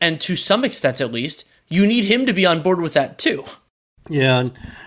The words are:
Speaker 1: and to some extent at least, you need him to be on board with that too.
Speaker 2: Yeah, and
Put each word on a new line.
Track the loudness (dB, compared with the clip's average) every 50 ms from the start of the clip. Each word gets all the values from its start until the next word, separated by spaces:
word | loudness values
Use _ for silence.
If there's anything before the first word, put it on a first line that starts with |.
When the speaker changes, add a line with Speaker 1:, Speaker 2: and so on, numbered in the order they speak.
Speaker 1:
and | -2 -2 -2 -2
to | -4 -4 -4
some | -2 0 0 0 0 0
extent | -2 -2 0 -2 -2 -2 -2
at | -4 -4
least, | -4 -6 -6 -6 -8 -10 -12 _ _ _ _
you | _ 2 2 4
need | 4 4 2 2
him | 2 2 2 2
to | 0 2
be | 2 2
on | 2 2 2
board | 2 0 0 0
with | -2 0 0
that | 0 0 0 -4
too. | -4 -2 -2 -2 -4 -8 -14 -20 -20 _ _ _ _ _ _ _ _ _
Speaker 2:
Yeah, | -6 -2 0 2 2 2
and | 2 0 -2 -6 -10 -18 -18 -18 -20 -20